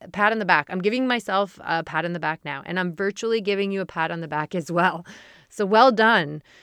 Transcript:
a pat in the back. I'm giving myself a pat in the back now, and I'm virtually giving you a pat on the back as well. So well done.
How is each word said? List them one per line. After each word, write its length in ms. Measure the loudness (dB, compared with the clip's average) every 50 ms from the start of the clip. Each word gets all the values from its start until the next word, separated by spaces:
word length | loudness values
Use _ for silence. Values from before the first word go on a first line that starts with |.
a 80 | -8 -10
pat 220 | -2 2 2 2
in 80 | 2 2
the 40 | 2
back. 220 | 2 2 2 2 0
I'm 120 | -4 -2
giving 260 | -2 0 0 0 0
myself 520 | 0 0 -2 -2 -2 0 0 0 -2 -6 -10 -6
a 180 | -4 -2 -2
pat 220 | -2 -4 -4 -4 -2
in 80 | -2
the 80 | -4 -4
back 200 | -4 -4 -4 -4 -6
now, 180 | -10 -10 -10 -8
and 120 | -6 -4 -4
I'm 160 | -4 -4 -4
virtually 460 | -4 -4 -4 -4 -4 -2 -2 -2 0
giving 320 | 0 0 -2 0 -2 -2
you 80 | -2 -4
a 60 | -6
pat 240 | -6 -4 -4 -4 -4
on 100 | -4 -6
the 80 | -8 -6
back 260 | -4 -4 -4 -4 -4
as 160 | -6 -6 -2
well. 360 | 0 2 2 2 0 -4 -10 -14 -20 -20 -20 -20 -20 -20 _ _
So 160 | -6 -4 0
well 260 | 4 6 6 8 6
done. 520 | 6 4 4 4 4 4 2 0 -6 -12 -14 _ -20 -20